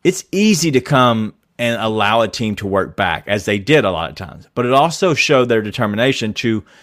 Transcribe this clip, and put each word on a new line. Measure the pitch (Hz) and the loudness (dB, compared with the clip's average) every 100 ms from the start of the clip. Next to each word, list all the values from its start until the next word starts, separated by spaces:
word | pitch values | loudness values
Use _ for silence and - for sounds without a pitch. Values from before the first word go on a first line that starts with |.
it's | 175 185 - | -2 -2 -6
easy | 190 220 170 165 | 0 2 2 2
to | 127 | 0
come | - 135 123 110 107 _ _ - | 2 2 4 2 -4 _ _ -6
and | 120 113 | -4 -2
allow | 110 110 104 117 | -2 0 2 2
a | 110 | 0
team | - 110 101 | -2 -4 -4
to | 101 | -2
work | 98 85 - | -2 -2 -2
back, | 92 78 - | -2 -2 -4
as | 104 104 | -4 -2
they | 104 | -2
did | 98 151 | 2 2
a | 98 | 2
lot | 82 73 | -2 -6
of | 80 | -10
times. | 85 - - | -16 -16 -10
But | - | -4
it | 120 | 2
also | 135 165 - 185 | 2 2 0 0
showed | 147 - 135 120 | 2 2 2 4
their | 113 | 0
determination | 104 113 107 104 131 131 110 | 0 -4 -4 0 -2 -2 -4
to, | - 117 107 - _ | -4 -2 -2 -6 _